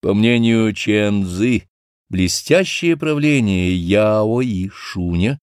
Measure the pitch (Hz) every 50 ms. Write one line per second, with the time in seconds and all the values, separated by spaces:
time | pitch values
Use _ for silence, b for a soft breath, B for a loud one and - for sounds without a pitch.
0 | - 92 101 104 110 117 120 120 117 117 113 113 113 110 104 - - - 104 104
1 | 104 104 104 101 98 92 87 92 107 123 123 107 - _ _ _ _ _ _ _
2 | _ _ - 90 92 90 - - - - 151 180 190 - - - - 170 165 151
3 | 160 156 156 147 147 151 147 139 117 104 95 92 90 90 90 90 85 85 98 104
4 | 107 107 107 107 110 110 113 123 131 127 107 92 92 95 - - - - - 95
5 | 90 87 87 87 90 113 143 147 _